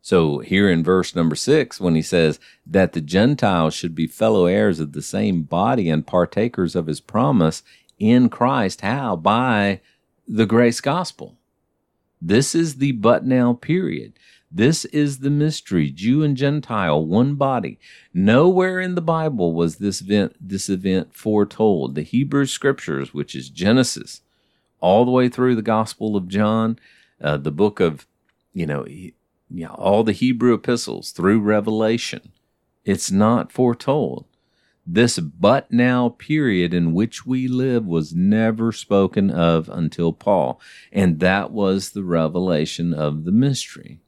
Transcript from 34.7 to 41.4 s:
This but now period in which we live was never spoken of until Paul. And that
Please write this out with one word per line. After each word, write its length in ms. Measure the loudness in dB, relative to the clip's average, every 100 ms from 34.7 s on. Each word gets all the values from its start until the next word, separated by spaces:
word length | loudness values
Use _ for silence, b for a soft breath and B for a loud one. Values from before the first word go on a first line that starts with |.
| _ -2
This 340 | 2 2 2
but 520 | -6 0 2 2 2
now 380 | 0 2 2 -2
period 640 | -4 -4 -2 0 0 0
in 200 | 0 0
which 300 | 0 -2 -6
we 240 | -6 -4 -2
live 380 | -2 0 -2 -2
was 300 | -4 -2 0
never 560 | 2 2 2 0 -4
spoken 580 | -4 0 2 2 0 0
of 400 | 2 2 2 -2
until 420 | -6 -6 -2 -4
Paul. 480 | -2 0 0 0 -6 B B B
And 280 | 0 0 2
that 320 | 0 0